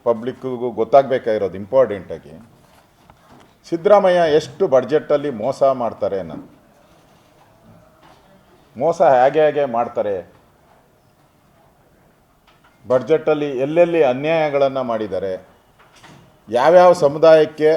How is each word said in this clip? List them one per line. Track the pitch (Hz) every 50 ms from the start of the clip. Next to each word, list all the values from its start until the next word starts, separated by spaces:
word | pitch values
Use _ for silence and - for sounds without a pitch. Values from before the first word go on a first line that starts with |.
ಪಬ್ಲಿಕ್ಕಿಗೂ | _ 120 117 110 117 127 127 - - 131 127 117 123 123
ಗೊತ್ತಾಗ್ಬೇಕಾಗಿರೋದು | 107 101 113 113 - 139 139 123 131 120 - 117 107 104 98 92 87
ಇಂಪಾರ್ಟೆಂಟ್ | 95 104 98 127 135 127 104 101 95 82 -
ಆಗಿ, | 85 78 _ 73 80 82 117 _ _ _ _ _ _ _ _ _ _ _ _ _ _ _ _ _ - _ _ _ _ _ _
ಸಿದ್ದರಾಮಯ್ಯ | - 170 165 165 196 208 202 190 185 180 175 170 160 147
ಎಷ್ಟು | 151 - - - - 196
ಬಜೆಟಲ್ಲಿ | 180 131 127 123 113 147 151 147 - 147 147 139 147 127
ಮೋಸ | 104 107 131 131 - 143 135 131
ಮಾಡ್ತಾರೆ | 127 120 110 95 - 104 95 98 95
ಅನ್ನೋದು. | 90 80 73 71 - - _ _ _ _ _ _ _ _ _ _ _ _ _ _ _ _ _ _ _ _ _ _ _ 113 110 - _ _ _ _ _ - - _ _ _ _ _ _ _ _ _ _ _ _
ಮೋಸ | 107 135 165 170 180 185 156 135
ಹೇಗೆ | 123 127 143 147 156 156
ಹೇಗೆ | 151 143 147 143
ಮಾಡ್ತಾರೆ, | 131 117 117 120 113 - 120 104 104 98 90 85 - _ _ _ _ _ _ _ _ _ _ _ _ _ _ _ _ _ _ _ _ _ _ _ _ _ _ _ _ _ _ _ _ _ _ _ _ _ _ _ _ _ _ _ _ _ _ _ _ _ _ _
ಬಜೆಟಲ್ಲಿ | 104 123 127 120 123 160 151 - 156 151 147 143 143 135 120
ಎಲ್ಲೆಲ್ಲಿ | 135 143 156 170 175 170 170 165 151
ಅನ್ಯಾಯಗಳನ್ನ | 127 123 131 143 156 165 165 156 151 139 139 139 135 131 135
ಮಾಡಿದ್ದಾರೆ, | 127 120 117 110 110 95 92 92 95 95 92 92 - _ _ _ _ _ _ _ _ _ _ - - - - - _ _ _ _ _ -
ಯಾವ್ಯಾವ | 107 120 135 156 175 180 180 180 175
ಸಮುದಾಯಕ್ಕೆ | 175 160 139 147 160 156 160 160 160 156 151 - - 151 156 160